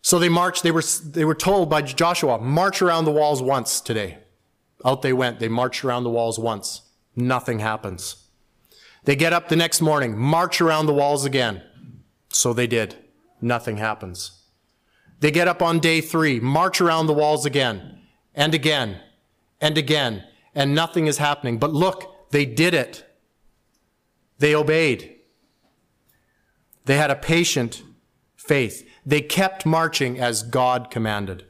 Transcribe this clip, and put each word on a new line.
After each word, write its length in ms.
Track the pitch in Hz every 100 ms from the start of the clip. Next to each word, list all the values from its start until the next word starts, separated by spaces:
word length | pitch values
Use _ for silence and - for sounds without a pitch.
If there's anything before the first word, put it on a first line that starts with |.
So 160 | - 175
they 100 | 175
marched, 340 | 170 180 175
they 80 | 170
were, 120 | 165 - -
they 220 | 156 156 160
were 80 |
told 360 | 156 190 202 165
by 120 | 151
Joshua, 560 | 143 131 170 175 147 113
"March 440 | 117 151 190 190
around 240 | 180 165 160
the 60 |
walls 300 | 151 151 143
once 400 | 127 135 110 -
today." 380 | - 110 98 - _ _ _ _ _ _ 131
Out 160 | 135
they 120 | 139
went, 260 | 127 127 113
they 80 | 113
marched 360 | 117 127 -
around 200 | 135 123
the 60 | 123
walls 280 | 117 117 113
once. 440 | 117 104 - - _ _ _ -
Nothing 440 | 123 127 127 113
happens. 580 | 110 107 104 90 - - _ _ _ _ _ _ - _ -
They 100 | 143
get 180 | 165
up 140 | 170 165
the 80 | 160
next 260 | 165 -
morning, 360 | 160 151 123 107
march 440 | 131 160 180 -
around 240 | 170 156 156
the 80 |
walls 320 | 143 143 143 139
again. 380 | 131 120 95 - - - - _ _ _
So 220 | - 123
they 160 | 120 120
did. 280 | 117 107 - _ _ _ _
Nothing 360 | 120 120 - 107
happens. 540 | 110 107 92 87 - - _ _ _ _ _ _ _ _
They 120 | 151
get 160 | 160 175
up 140 | 170
on 180 | 170 165
day 220 | 165 165
three, 380 | 160 165 156 123
march 420 | 123 147 185 185
around 260 | 175 160 160
the 60 |
walls 320 | 151 151 151 143
again, 560 | 139 127 98 - - _ _ _ -
and 180 | 151
again, 480 | 156 156 147 113 92 - _ _ _ _ _
and 160 | 151 156
again, 480 | 135 151 131 101 - _ _
and 220 | - 139 147
nothing 320 | 165 175 156
is 100 | 139
happening. 420 | 147 143 127 117
But 120 | 147
look, 600 | 151 185 190 - - _
they 140 | 147 139
did 280 | 117 170
it. 320 | 165 123 - - _ _ _ _ _ _ _ _ _ _ _ _ _
They 140 | 147
obeyed. 640 | 151 147 156 160 110 - - _ _ _ _ _ _ _ _ _ _ _ _ _ _ _ _ 131
They 120 | 139
had 140 | 147
a 40 | 139
patient 680 | 147 165 170 139 117 - - _ _ _ _ _
faith. 500 | - 143 113 - - - 131
They 160 | 147
kept 440 | 147 180 190 190 160
marching 540 | 160 165 - 131 127
as 240 | 123 110
God 460 | 113 131 127 127 117
commanded. 560 | 120 110 104 98 87